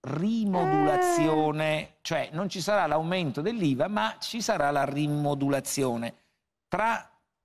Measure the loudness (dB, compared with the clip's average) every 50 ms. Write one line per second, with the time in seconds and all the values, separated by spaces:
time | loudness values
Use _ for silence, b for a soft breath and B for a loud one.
0 | -4 -4 -4 -2 0 0 0 0 0 2 2 2 2 4 4 4 4 4 4 4
1 | 2 2 2 4 4 4 4 4 2 2 2 0 0 0 0 -2 -4 -8 _ _
2 | _ -4 -2 -2 -2 -4 -4 -6 -6 -4 -4 -4 -2 0 2 2 2 2 2 0
3 | 0 0 -2 0 -2 -2 -2 -2 -4 -4 -2 0 2 2 2 2 0 -2 0 -2
4 | -2 -2 -4 -8 -10 -8 -8 -6 -2 -2 0 2 2 2 2 2 0 0 0 -2
5 | -2 0 0 0 0 0 0 0 0 0 0 0 -2 -4 -2 -2 0 0 0 -2
6 | -6 -8 -10 b b b b b b _ _ _ _ _ -4 -2 -2 -2 -2 -4
7 | -8 -14 _ _ _ _ _ _ _